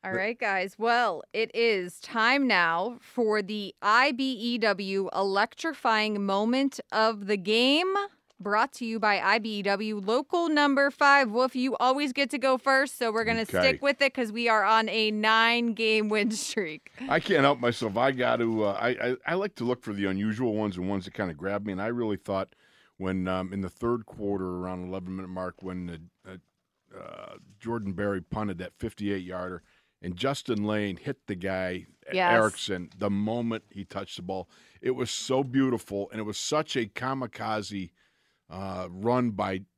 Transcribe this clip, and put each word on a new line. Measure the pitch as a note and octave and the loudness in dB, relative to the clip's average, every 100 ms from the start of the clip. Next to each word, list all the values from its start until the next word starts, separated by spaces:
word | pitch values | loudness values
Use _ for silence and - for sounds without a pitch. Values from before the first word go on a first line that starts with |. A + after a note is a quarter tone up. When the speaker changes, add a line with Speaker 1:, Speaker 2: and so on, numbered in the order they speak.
Speaker 1:
All | G3 | -4
Speaker 2:
But | F#3 | -2
Speaker 1:
right, | G3+ A#3+ | -2 -2
guys. | A3 F#3+ F#3+ - | -2 0 -2 -2
Well, | A3+ A#3 A#3 D#3+ - | 2 2 2 -2 -6
it | G#3+ A3+ A3 | -4 -2 0
is | A#3 G3+ F3+ - | 2 2 -2 -10
time | - A#3 A3 C#4 C4 | -6 2 4 4 4
now | F#3+ E3+ E3+ G#3 A#3+ | 4 4 2 -2 -6
for | - - A3 G#3+ | -10 0 2 2
the | G3 G#3+ G3 - | -2 -6 -8 -4
I | G3+ A3+ C#4 | 4 4 4
B | B3 C4 | 2 -2
E | A#3+ A#3 A#3+ | -2 -4 0
W | A3 F#3+ G3 F#3+ F#3+ - | 0 0 -2 -2 -2 -2
electrifying | G3 G3 A3+ - E4 C#4 A#3+ A3 G#3+ G3+ | 0 0 0 -2 -8 -2 0 2 0 -2
moment | G3 G3 A3 C4 C#4 - - | 0 0 2 2 0 -2 -4
of | G#3+ A3 G#3+ G3 | 2 2 2 -2
the | G#3 | -2
game, | F3+ A3 B3+ D4+ F#4 G4 G4+ _ _ _ | 2 2 4 4 2 0 -4 _ _ _
brought | G3+ G#3 C4+ | -2 0 0
to | - A#3 | -2 -6
you | A3 | 0
by | G#3+ G3 | 2 4
I | F#3+ A3 | 4 2
B | G#3+ G#3 | 0 -4
E | |
W, | G3+ G3+ A3 G#3+ | -2 -2 -2 -4
local | F#3+ A#3+ D4 F4 E4+ | 0 0 0 0 2
number | D4 D4 C4+ C#4 | 4 4 4 2
five. | - C#4+ C#4 B3+ | 4 6 6 4
Wolf, | A3 B3+ B3+ | 2 0 0
you | C4 - | -2 2
always | B3 C4+ D4 | 2 2 0
get | B3+ C#4 | 0 0
to | C#4+ | 2
go | C4 C4 | 2 2
first, | C4+ C4+ C#4 - | 4 4 2 0
so | A#3 | 0
we're | A3 A3+ | 0 0
gonna | A3+ | 0
Speaker 3:
Okay. | A3 F2+ | 0 4
Speaker 1:
stick | C4+ - | 4 4
with | C#4 - | 0 2
it | C4+ | 0
'cause | C4+ A3+ | 0 -4
we | G#3+ A#3 | 0 2
are | A3 | 4
on | G3+ A3 A3 | 6 4 4
a | G#3+ G#3+ | 0 0
nine-game | G#3+ G#3+ A3 A3+ A#3+ A#3 A3 A3+ A3 G#3+ | 2 4 4 4 2 0 0 2 2 2
win | G#3+ G#3 | 2 0
streak. | G#3+ - - E3+ D#3 - - C4 | -2 -4 -4 -4 -6 -16 -12 0
Speaker 3:
I | E3 | 0
can't | F3+ E3 | 4 4
help | C#3 C#3 | 6 4
myself. | A#2+ A#2 A2+ G2+ | 0 0 -2 2
I | C3+ | 2
got | C3 A#2+ A#2+ | 2 2 2
to, | A#2 A2 | 2 2
uh, | G#2 G2 | 0 2
I, | A#2 | 0
I, | B2 A#2+ C3 - | 0 -2 -2 -2
I | F3 | -2
like | G3+ - | -4 -4
to | |
look | A#2+ B2+ | -2 -2
for | - | -4
the | G2+ G2 | -2 0
unusual | F#2+ G#2+ A2 B2 G#2+ | 0 -2 0 0 0
ones | G#2 F2+ | -2 -2
and | F#2 | -2
ones | G2 F2+ | -2 -4
that | |
kinda | - F#2+ D2 | -6 -6 -4
grab | F#2+ G2+ G#2 | -4 -4 -4
me, | |
and | F#2 | -4
I | G#2+ | -4
really | A#2+ A2+ G2 | -2 -2 -4
thought | - F#2+ F#2+ _ _ _ _ _ | -4 -4 -4 _ _ _ _ _
when, | F#2+ F#2+ F#2 | -4 -2 0
um, | F#2 F#2 | -2 -4
in | G2 | -6
the | F#2 | -8
third | - A#2+ A#2+ A2 | -4 -2 -2 -6
quarter, | - G2+ G2 F#2 | -8 -4 -4 -4
around | F2+ F2+ F#2 F2+ | -6 -6 -8 -8
eleven | F#2+ F2+ F#2+ | -8 -8 -10
minute | F#2 | -8
mark, | F#2 F#2 - | -8 -8 -8
when | F#2+ F2+ F2 | -10 -8 -8
the | E2 E2+ _ F#2+ F#2 _ _ _ _ _ F#2+ | -12 -16 _ -20 -20 _ _ _ _ _ -18
uh, | - - - - - G#2 | -16 -16 -16 -20 -20 _
Jordan | A2+ A#2 G2 | -6 -4 -4
Berry | F#2 G2+ G2 | -2 -2 -2
punted | F2 A2 G#2 F2 | -4 -4 -4 -6
that | F2+ _ | -10 _
fifty-eight | A#2 - G2+ G2 | -10 -4 -2 -2
yarder, | F2+ F#2 F2+ F2 _ _ _ _ | -4 -8 -8 -10 _ _ _ _
and | F#2 F2+ | -10 -4
Justin | C3 C#3 - G#2+ G#2 | -2 -2 -2 -2 0
Lane | G#2+ G2+ F2+ | 0 -2 -4
hit | - C3+ - | -8 -10 -8
the | F#2 | -6
guy, | F#2+ F#2+ F#2 F#2 C#3+ _ - | -4 -2 -2 -6 -10 _ -6
Speaker 1:
Yes. | F#3 F3+ | 0 4
Speaker 3:
Erickson, | A#2 G#2+ - - F#2 F2+ - | 6 4 0 -6 -6 -6 -4
the | G#2 | 0
moment | G2+ G#2+ A#2 A#2 A2 _ | 0 0 -2 -2 -4 _
he | G2+ G2 | -14 -10
touched | G2 G2+ - | -10 -10 -12
the | |
ball. | F2+ F#2+ F2 _ _ _ | -8 -8 -8 _ _ _
It | - | -4
was | B2+ A#2 | -2 -4
so | - - C3 | -6 0 0
beautiful, | C#3 C3 C3+ A#2+ - G2+ G3+ | 2 2 2 0 -2 -6 -4
and | A2 | -6
it | |
was | G#2+ G2+ | -8 -6
such | - D3+ D#3 C3+ | -2 -2 0 -2
a | A2 | -4
kamikaze, | - B2+ C3+ A#2+ - A2 A2 F#2+ G2+ F2+ _ _ _ _ _ _ | -4 -4 -4 -6 -6 -4 -4 -4 -8 -8 _ _ _ _ _ _
uh, | E2+ G2 F#2 F#2 | -10 -8 -8 -8
run | F2+ A2 B2 A#2+ | -4 0 2 0
by | G2 G2 F#2+ G2 | -2 -4 -4 -10